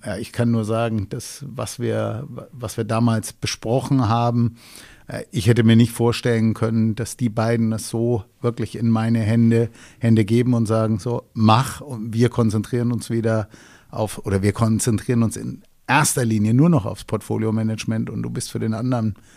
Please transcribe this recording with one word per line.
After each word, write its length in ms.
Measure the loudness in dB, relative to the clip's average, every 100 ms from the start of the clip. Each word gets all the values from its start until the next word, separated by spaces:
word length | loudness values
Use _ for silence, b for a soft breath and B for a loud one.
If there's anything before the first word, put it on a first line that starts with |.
| -10
ja, 120 | -8
ich 140 | -6
kann 200 | -2 0
nur 120 | 0 0
sagen, 420 | -2 0 -2 -4
dass 360 | -8 -10 -14 -14
was 320 | -10 -10 -6
wir, 480 | -4 -2 -4 -6 -10 -14 -16
was 260 | -12 -8 -6
wir 60 |
damals 500 | -2 2 2 2 -2
besprochen 760 | -8 -8 -6 -2 -2 0 0 2
haben, 500 | 2 2 2 0 -2 B B B B -14
äh, 160 | -12 -6
ich 160 | 0 4
hätte 160 | 6
mir 120 | 6 6
nicht 160 | 6
vorstellen 600 | 2 0 0 0 2 0
können, 420 | 0 0 0 0 -2
dass 220 | -6 -4
die 120 | -4
beiden 420 | 0 0 2 0
das 180 | -2 -4
so 340 | -2 0 0 -4 _
wirklich 360 | -4 -4 -6 -2
in 120 | 2
meine 300 | 2 2 2
Hände, 500 | 2 4 4 4 2 B B B
Hände 240 | 0 2
geben 300 | 2 2 2
und 140 | 0 0
sagen: 320 | 0 0 -2
So, 240 | -4 -6 -8
mach 480 | 2 4 6 2 -6
und 320 | -12 -10 -6
wir 160 | 0 2
konzentrieren 640 | 2 0 0 -2 -2 -2
uns 180 | -2 -2
wieder 400 | -2 0 -2 -4 B B B B
auf, 360 | -6 -6 -4 -2
oder 160 | 0
wir 120 | 0
konzentrieren 720 | 2 2 2 0 0 0 0
uns 120 | 0 -2
in 260 | -10 -12 _ _ 0
erster 360 | 2 2 0 0
Linie 280 | 2 4
nur 160 | 4 6
noch 160 | 4 0
aufs 180 | -8 -6
Portfolio-Management 1040 | -6 -4 -2 -2 0 -2 -4 -4 -4 -4
und 140 | -6
du 60 | -6
bist 220 | -6 -8
für 80 | -6
den 140 | -4
anderen 420 | -2 -2 0 -2 -4 b